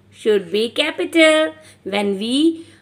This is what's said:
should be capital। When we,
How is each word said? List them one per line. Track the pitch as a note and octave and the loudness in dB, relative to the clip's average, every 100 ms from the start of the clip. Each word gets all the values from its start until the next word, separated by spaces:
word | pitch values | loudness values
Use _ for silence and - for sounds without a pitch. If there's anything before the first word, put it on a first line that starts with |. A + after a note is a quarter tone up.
| _ - | _ -6
should | A3+ G#3 E3+ | 0 0 0
be | G3+ A3+ A3+ | -4 -2 -2
capital। | D4 D#4+ E4 E4 D#4+ D#4 D#4 - - - - | -4 -4 -2 4 4 4 0 -4 -20 -18 -6
When | G3+ G3+ F#3+ | -4 -2 -2
we, | A3 C4 D#4+ D#4+ - - | -2 0 0 0 -8 -20